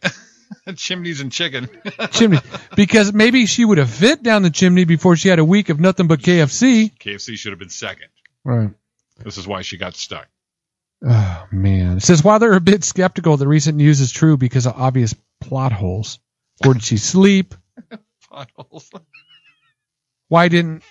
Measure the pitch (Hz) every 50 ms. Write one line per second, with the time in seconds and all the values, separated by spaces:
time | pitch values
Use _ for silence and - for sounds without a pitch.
0 | - 180 - - - _ _ _ _ - 208 - _ 196 185 - - - 185 180
1 | 175 175 165 139 139 131 - - 175 160 135 131 123 127 - - - 208 - -
2 | 220 - - - 233 214 175 135 - - - 185 - - - 202 208 175 - 220
3 | 202 202 208 214 214 240 233 262 240 180 - - 233 214 202 156 139 117 110 127
4 | 175 247 320 - 226 233 220 208 190 175 143 - 190 185 180 180 185 165 170 151
5 | - 185 170 156 - 196 185 160 156 156 190 208 208 - 160 147 170 190 185 -
6 | 180 156 160 139 - 175 180 170 156 131 - - 233 262 247 220 220 214 - _
7 | - 104 101 98 - - 110 98 - 107 98 85 98 87 - - 117 101 95 -
8 | - _ _ _ _ _ _ _ - 139 123 117 110 101 95 _ _ _ _ _
9 | _ _ _ - 110 104 95 98 90 98 101 95 92 - 101 85 95 90 - -
10 | - - - - - _ _ _ _ _ _ _ _ _ _ _ _ _ _ _
11 | - 131 120 110 101 92 87 85 - - 98 95 95 98 95 95 90 90 90 92
12 | - - 180 156 147 202 214 214 226 233 196 190 165 190 202 196 151 - - 185
13 | 185 185 - - 165 165 151 135 139 139 151 156 139 156 151 147 143 151 151 135
14 | 135 120 - - 160 160 156 131 127 120 - 131 120 127 - - 127 131 127 131
15 | 120 110 - - _ _ _ _ - - 135 131 131 131 110 92 98 90 92 104
16 | 110 - - - _ _ _ _ _ _ _ - - 135 131 117 110 - 120 104
17 | - - - 185 196 202 196 190 185 - - - _ _ _ - - _ - 220
18 | _ _ _ _ _ _ - 143 135 - _ - 135 _ - 156 - _ - 190
19 | 160 _ _ _ _ _ _ _ _ _ _ _ _ _ _ _ _ _ _ _
20 | _ _ _ _ _ - 165 170 175 180 170 175 170 160 160 156 - _